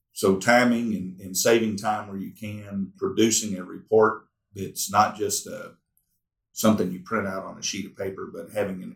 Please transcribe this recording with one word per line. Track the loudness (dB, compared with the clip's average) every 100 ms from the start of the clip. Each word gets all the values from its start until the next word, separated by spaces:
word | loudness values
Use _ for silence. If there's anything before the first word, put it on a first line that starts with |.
| _
So | 0 2 4
timing | 4 6 6 2 0 -4
and, | -6 -12
and | -10 0
saving | 4 4 4 -2
time | -2 -4 -6
where | -10
you | -12
can, | -12 -12 -12 -8 -6 -6 -4
producing | -2 2 4 2 -2 -6
a | -10
report | -14 2 6 6 2 -10 _ _ -10
that's | -10 -8 0
not | 2 2 0
just, | -4 -4 -6
uh, | -12 -14 -20 _ _ _ _ _ _ _
something | 0 2 2 0
you | -6
print | -4 -4 -4
out | -6
on | -10 -10
a |
sheet | -8 -8 -8
of | -8
paper, | -8 -8 -10
but | -12 -8
having | -4 -4 -6
an | -10